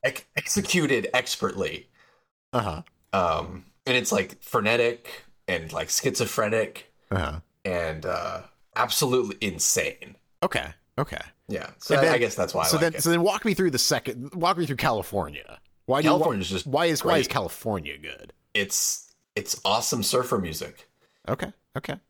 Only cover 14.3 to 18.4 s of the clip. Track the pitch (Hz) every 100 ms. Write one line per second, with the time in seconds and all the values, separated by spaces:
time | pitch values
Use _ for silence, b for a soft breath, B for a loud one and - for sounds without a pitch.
14.3 | 180 170 180 165 131 - 110 92 101 76
15.3 | 73 - - _ _ - 131 156 151 156
16.3 | 104 90 95 - 139 170 147 165 165 127
17.3 | 143 90 - 117 101 71 71 76 - -
18.3 | -